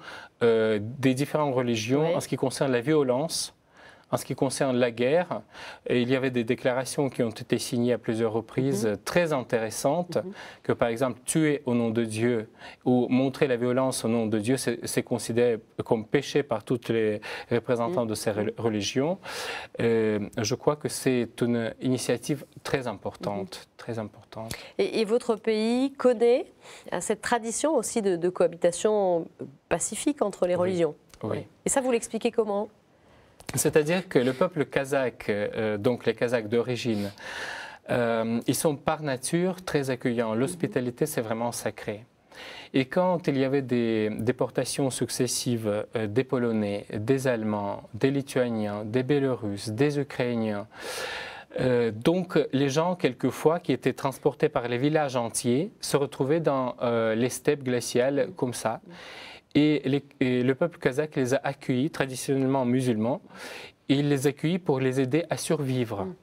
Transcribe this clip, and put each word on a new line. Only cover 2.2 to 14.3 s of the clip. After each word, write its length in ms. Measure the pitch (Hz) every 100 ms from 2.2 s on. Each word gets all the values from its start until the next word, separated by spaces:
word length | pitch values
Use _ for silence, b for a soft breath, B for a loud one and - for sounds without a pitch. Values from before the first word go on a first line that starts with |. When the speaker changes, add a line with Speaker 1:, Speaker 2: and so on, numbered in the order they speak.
Speaker 1:
ce 60 | -
qui 100 | 139
concerne 340 | 135 - 139
la 100 | 123
violence, 720 | 120 156 131 123 160 - - - _ B B B B
en 60 | 127
ce 80 | -
qui 80 |
concerne 420 | 135 135 - 139 123
la 140 | 123
guerre. 520 | 117 123 165 175 110 - B B B -
Et 160 | 123
il 80 | 120
y 60 | 131
avait 160 | 131
des 120 | 123
déclarations 640 | 113 123 131 123 127 - 135
qui 120 | -
ont 80 | 117
été 300 | 104 - 120
signées 340 | - 120 120
à 60 | 113
plusieurs 320 | 120 113 113
reprises, 540 | 113 113 - 135 135 110
Speaker 2:
Mhm. 100 | 101 -
Speaker 1:
très 280 | 175 170
intéressantes, 840 | 143 117 117 110 - 139 165 175 135
Speaker 2:
Mhm. 140 | 180 208 B B
Speaker 1:
que 100 | -
par 140 | 117 120
exemple 320 | 113 131 113 -
tuer 360 | 160 156 143 -
au 80 | 120
nom 160 | 117
de 120 | 110
Dieu 460 | 113 107 131 117 113 B B B -
ou 220 | 123 120
montrer 360 | 127 135 - 147
la 100 | 120
violence 480 | 123 123 131 -
au 40 | 117
nom 180 | 117
de 140 | 110